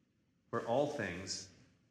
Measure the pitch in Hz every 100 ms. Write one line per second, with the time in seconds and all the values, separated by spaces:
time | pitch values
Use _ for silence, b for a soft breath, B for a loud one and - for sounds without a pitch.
0 | _ _ _ _ _ 117 117 123 113 -
1 | 98 87 95 - - - - - _